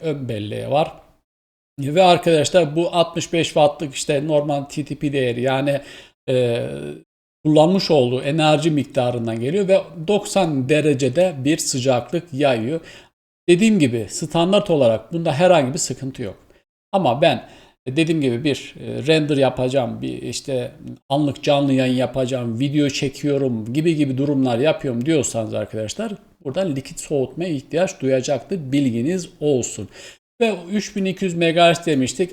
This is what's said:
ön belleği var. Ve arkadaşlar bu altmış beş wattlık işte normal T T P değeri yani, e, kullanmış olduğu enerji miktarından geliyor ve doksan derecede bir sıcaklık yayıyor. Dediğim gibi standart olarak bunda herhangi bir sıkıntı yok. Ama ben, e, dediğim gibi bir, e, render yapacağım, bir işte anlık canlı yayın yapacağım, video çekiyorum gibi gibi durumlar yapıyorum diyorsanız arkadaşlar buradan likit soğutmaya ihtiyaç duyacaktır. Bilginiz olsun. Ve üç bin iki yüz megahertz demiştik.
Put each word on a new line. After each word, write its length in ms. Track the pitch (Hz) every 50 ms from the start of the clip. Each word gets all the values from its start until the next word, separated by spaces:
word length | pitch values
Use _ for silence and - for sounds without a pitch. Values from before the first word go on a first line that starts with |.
ön 280 | 165 160 143 143 131 120
belleği 400 | 117 104 104 104 113 110 113 117
var. 220 | 131 147 165 - - - - _ _ _ _ _ _ _ _ _ _ _ _ _ _ -
Ve 240 | 135 139 147 185 190
arkadaşlar 720 | 180 175 - - 170 165 151 135 - - 180 165 143 151
bu 140 | 165 175 170
altmış 420 | 175 175 165 - - 165 - - 180
beş 140 | 165 156
wattlık 480 | - - 165 147 147 - - 156 139 -
işte 320 | - - - 151 139 147
normal 360 | 160 151 147 143 151 143 143 131
T 220 | - - 156 135
T 100 | - 143
P 180 | - 156 143 139
değeri 280 | 135 127 123 117 120
yani, 400 | 120 135 131 135 143 143 139 135 - - - - - - _ _ - 135
e, 360 | 131 127 123 120 117 123 123 127 - 139 147 - 147 - - _ _ _ _ _ _ _ -
kullanmış 460 | 156 151 151 156 170 190 190 - -
olduğu 300 | 160 143 123 123 127 131
enerji 500 | 147 139 151 165 156 151 151 143 151 165
miktarından 680 | 151 143 123 - - 135 123 123 123 120 113 113 113 113
geliyor 280 | 117 139 175 208 196
ve 140 | 180 190 190 190 - - 175 160
doksan 600 | 185 208 196 - - - 196 180 160 147 131 127 135
derecede 640 | 147 151 139 156 143 127 139 127 127 170 185 185 156
bir 200 | 131 127 143 165
sıcaklık 640 | 160 - - - 131 120 135 123 117 117 - 170 165 - - 131
yayıyor. 460 | 131 147 139 127 113 110 127 160 165 - - - - - _ _ _ _ _ _ _ - 175
Dediğim 300 | 175 170 220 220 214 185
gibi 260 | 147 117 120 117 104 -
standart 600 | - - 165 156 - 170 170 185 202 202 202 -
olarak 440 | 165 143 127 113 110 107 - - 165
bunda 200 | 170 165 170 135
herhangi 400 | 143 185 180 175 156 135 123 147
bir 60 | -
sıkıntı 420 | - - 123 - 135 135 131 -
yok. 140 | 120 92 87 - _ _ _ _ _ _ _ _ _ _
Ama 300 | - 190 170 123 117 147
ben, 240 | 170 160 123 110 - - - - - _ _ _ -
e, 100 | 131 127
dediğim 260 | 160 160 156 165 160
gibi 220 | 139 127 117 120 151
bir, 320 | 147 127 - - - - -
e, 280 | 127 113 117 117 117
render 300 | 151 160 156 151 147 147
yapacağım, 640 | 135 131 127 127 - 127 131 131 139 120 117 110 110
bir 200 | 131 127 123 123
işte 500 | 127 123 120 - - 139 135 123 123 131 - - 120 120 123 - _ -
anlık 340 | 139 147 151 139 123 - -
canlı 300 | 147 143 143 143 139 135
yayın 220 | 131 127 127 127
yapacağım, 640 | 127 123 123 - 135 131 120 135 123 120 117 110 117
video 300 | 139 139 143 147 147 139
çekiyorum 840 | 139 - 147 131 - - - 147 139 135 139 131 117 110 107 113 123
gibi 220 | 156 156 175 160
gibi 220 | 147 147 131 127
durumlar 420 | 127 143 147 143 135 131 127 117 113
yapıyorum 460 | 143 156 147 - - 139 117 117 123
diyorsanız 480 | 160 165 143 117 - - 113 110 107 110
arkadaşlar 600 | 107 104 - - 110 110 104 - - 220 226 202 - _ _ _ _ 165
buradan 320 | 139 131 185 196 175 135
likit 240 | 135 131 - - -
soğutmaya 500 | - - 160 139 127 - - 156 175 180
ihtiyaç 520 | 151 131 - - - 165 190 180 - -
duyacaktır. 580 | 131 131 131 131 120 151 143 120 - - 196 180 139 127
Bilginiz 580 | 135 143 139 127 113 117 120 156 185 185 165 - - -
olsun. 500 | 151 147 139 123 - - - - 98 - - - - - - _ _ _ _ -
Ve 140 | 233 220 196 175 170 175
üç 240 | 208 208 - - -
bin 100 | 202 190
iki 200 | 190 175 - 196
yüz 80 | 185 165
megahertz 520 | 170 170 165 160 175 170 170 160 - -
demiştik. 460 | 175 151 135 127 123 - - 180 180